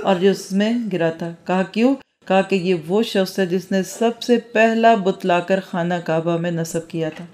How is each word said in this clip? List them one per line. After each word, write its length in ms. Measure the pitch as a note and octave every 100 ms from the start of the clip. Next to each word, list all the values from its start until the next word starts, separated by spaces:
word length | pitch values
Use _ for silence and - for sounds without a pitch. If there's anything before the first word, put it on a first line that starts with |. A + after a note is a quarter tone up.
اور 140 | G#4 F3+
جو 140 | G3
اس 220 | F#3+ -
میں 200 | F#3+ G#3+ A#3+ A3
گرا 180 | F3+ E3
تھا۔ 240 | E3 E3+ E3+ -
کہا، 160 | F#3
"کیوں؟" 320 | F#3 G#3 A#3+ C4+ - _ -
کہا 140 | F#3+
کہ 140 | F#3+ F#3+
یہ 180 | F3 F3+ D#3
وہ 140 | G3+
شخص 360 | A3+ G3+ F#3+ -
ہے 80 | F#3+
جس 240 | F#3 F3
نے 120 | G3
سب 400 | F#3 - A3+ A3+
سے 160 | - A#3
پہلا 560 | A3+ G#3+ A3+ A3+ A3+
بت 320 | A3+ F#3 F#3 F#3
لا 140 | F3
کر 200 | F3 F#3+
خانہ 340 | F#3 F3+ E3+ F3
کعبہ 320 | E3+ D#3+ E3 E3+
میں 140 | F3
نصب 380 | E3 E3 E3 D#3+
کیا 200 | E3 D#3 D#3
تھا۔ 80 | E3+